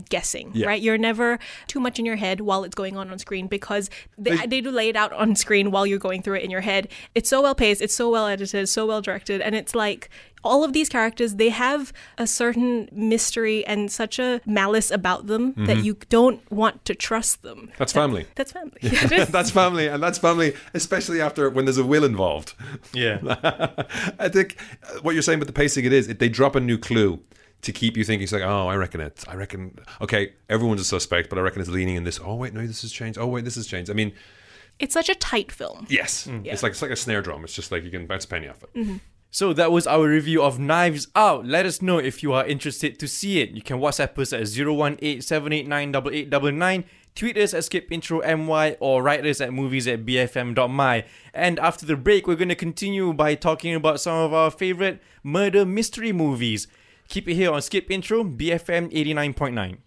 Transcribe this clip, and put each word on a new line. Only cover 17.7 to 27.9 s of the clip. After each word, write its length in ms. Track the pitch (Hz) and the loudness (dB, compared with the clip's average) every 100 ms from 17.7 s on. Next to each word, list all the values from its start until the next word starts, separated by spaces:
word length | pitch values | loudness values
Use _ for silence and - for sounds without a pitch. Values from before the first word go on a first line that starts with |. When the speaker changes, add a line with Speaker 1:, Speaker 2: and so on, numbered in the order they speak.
| - | -6
Speaker 2:
That's 140 | 131 | 0
Speaker 1:
That, 80 | 151 | 2
Speaker 2:
family. 260 | 147 95 - - | 2 0 -4 -8
Speaker 1:
that's 160 | 269 | -8
family. 260 | 359 311 - | -10 -14 -6
Speaker 2:
<laughs> 40 | |
Yeah. 220 | 123 247 | 0 2
Speaker 1:
<laughs> 0 | 262 | 4
It 60 | |
is. 160 | 349 - | 4 4
Speaker 2:
That's 220 | 180 - | 2 2
family, 380 | 190 180 170 151 | 4 4 4 0
and 120 | 147 | 0
that's 180 | 175 175 | -2 2
family, 360 | 170 170 156 - - | 4 4 2 0 -6
especially 460 | 170 - 185 180 165 | -6 -2 -2 0 0
after 300 | 151 151 139 | 0 2 2
when 140 | 127 | 2
there's 140 | 135 135 | 2 2
a 60 | |
will 200 | 131 151 | 4 6
involved. 500 | 139 98 90 76 - - - - - | 4 4 0 0 -8 -16 -14 -16 -10
Speaker 3:
Yeah. 240 | 123 113 98 | -2 -2 -2
Speaker 2:
<laughs> 960 | 127 123 156 - 160 - - - 190 - | -4 -2 -2 -2 -4 -6 -8 -6 -6 -4
I 80 | 180 | 0
think, 280 | 190 - - - - | 2 2 -4 -18 -18
uh, 160 | - 139 | -16 -6
what 120 | 151 | -2
you're 80 | 160 | 0
saying 160 | 165 156 | 2 0
about 100 | 139 | 0
the 40 | |
pacing, 320 | 143 147 139 | 0 2 2
it 80 | 123 | 4
is. 160 | 135 117 | 4 4
It, 100 | 104 | 2
they 80 | 120 | 2
drop 260 | 120 139 | 4 4
a 60 | 135 | 4
new 180 | 123 113 | 2 0
clue 420 | - 113 101 78 - _ _ _ | 2 4 4 2 -10 _ _ _
to 100 | 110 | -10
keep 240 | - 113 | -2 0